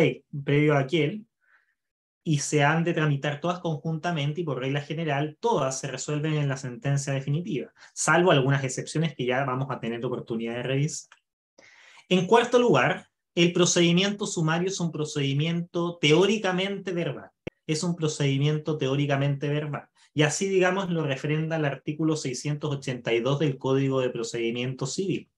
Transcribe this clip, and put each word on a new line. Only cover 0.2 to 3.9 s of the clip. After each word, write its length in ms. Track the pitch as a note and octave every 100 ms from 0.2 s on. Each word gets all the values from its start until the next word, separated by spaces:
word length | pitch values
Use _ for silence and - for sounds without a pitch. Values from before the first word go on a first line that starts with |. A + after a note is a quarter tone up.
| _ D3
previo 300 | C#3 C#3+ D3+
a 60 | C#3+
aquel, 480 | C3+ E3+ D3 G#3+ - _ _ _ _ _ _ _ _ _
y 160 | - C#3+
se 240 | - D3+
han 200 | C#3+ E3
de 120 | E3+ E3
tramitar 440 | D#3 C#3 D3 C#3+
todas 200 | E3+ F3
conjuntamente 840 | E3+ D3+ E3